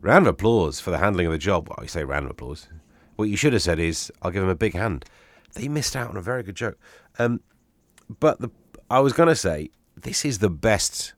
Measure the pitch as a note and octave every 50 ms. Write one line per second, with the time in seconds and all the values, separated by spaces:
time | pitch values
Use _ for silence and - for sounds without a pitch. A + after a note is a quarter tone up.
0 | - F#2+ A#2+ F#3 F#3+ A#2 F2+ - - A2+ A#2 A2 F2+ D2+ C#2 - - - F2 D#2
1 | E2 G#2 G2+ F2+ F2 E2 D#2+ D#2 D2+ G2 G2 F2 D2+ - - - - - - E2+
2 | D2+ C2 C#2 C#2+ C#2+ - - - - B1 D2 - - _ - D#2+ _ _ _ _
3 | _ _ _ - G#2+ G#2+ G2+ G2 - D3+ B2+ G#2 - F2+ E2+ D#2+ E2 E2 E2 -
4 | - - - _ - F#2 F2 G2 F#2+ F#2+ F#2 D#2 A2+ G#2+ - F2 A2 A2+ F2+ B1+
5 | - - _ _ _ _ _ _ _ _ - - A2+ C#3 D3 D3+ C3+ - - C3+
6 | A#2+ A2+ F2+ G2 F2 G2 B2 B2+ A2+ F#2 G2 - B2 G#2+ - _ _ - - -
7 | _ _ _ - A#2+ A#2+ A#2+ A2+ _ _ _ _ _ _ _ _ _ _ _ _
8 | _ _ A2+ _ - D#3 - - - A2+ - _ _ _ _ - _ _ A#2+ C3
9 | C3+ C#3 B2 - E3+ E3+ D#3+ - - F#2 D#2+ D2+ D#2 - _ _ _ _ _ -
10 | - - - - - D3 B2+ G2 G#2 G2+ E2+ D2+ - A2 G#2+ G2 - - - -
11 | - - -